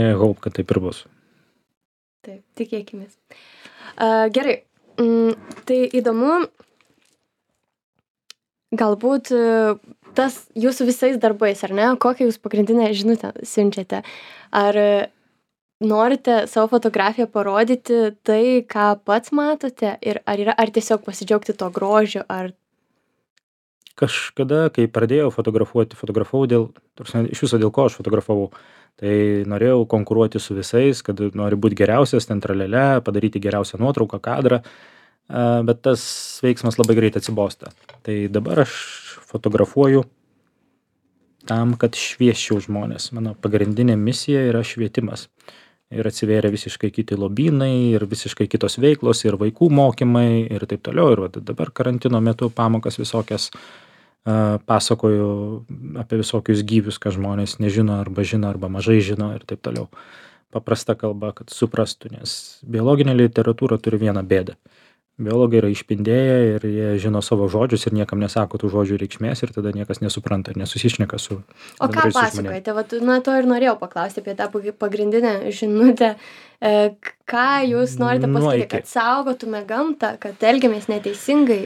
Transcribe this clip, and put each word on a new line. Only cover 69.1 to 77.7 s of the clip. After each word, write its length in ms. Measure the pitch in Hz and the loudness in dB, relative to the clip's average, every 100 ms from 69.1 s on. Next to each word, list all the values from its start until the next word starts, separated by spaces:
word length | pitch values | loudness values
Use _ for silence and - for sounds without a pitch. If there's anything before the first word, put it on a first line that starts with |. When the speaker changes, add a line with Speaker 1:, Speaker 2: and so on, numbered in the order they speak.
| - 110 135 | -6 -6 -4
Speaker 1:
ir 60 | - | -6
tada 180 | - 104 | -6 -6
niekas 300 | 101 101 98 | -6 -8 -6
nesupranta 500 | 107 - - 98 95 | -6 -6 -4 -4 -4
ir 80 | 98 | -8
nesusišneka 600 | 98 117 120 - 104 - | -8 0 0 0 -4 -4
su 160 | - 95 | -8 -12
Speaker 2:
O 500 | - _ - - 262 | -12 _ -20 -4 -2
ką 40 | |
Speaker 1:
bendrai 180 | 214 320 | 2 2
su 80 | 269 220 - | 2 0 -2
žmonėm. 100 | 196 | -6
Speaker 2:
pasakojate? 260 | 190 202 | -6 -6
Vat, 200 | 214 214 233 | -6 -4 -2
na, 140 | 240 254 | 2 2
to 140 | 254 262 | 2 2
ir 80 | |
norėjau 300 | 254 247 254 214 | 2 2 2 0
paklausti 440 | 180 175 190 196 | -6 -6 -6 -8
apie 120 | 202 | -10
tą 140 | 196 202 | -8 -6
pag-, 240 | 208 202 | -6 -8
pagrindinę 600 | 208 208 208 208 226 240 202 208 | -6 -4 -2 0 2 2 0 -4
žinutę. 640 | 196 214 208 247 240 226 214 - - - _ | -4 -2 4 6 6 2 0 -14 -20 -20 _
E, 160 | 214 208 208 208 | 2 4 2 -2
k-, 180 | - - - | -16 -16 -6
ką 200 | 240 254 277 | 0 2 2
jūs 300 | 262 | 0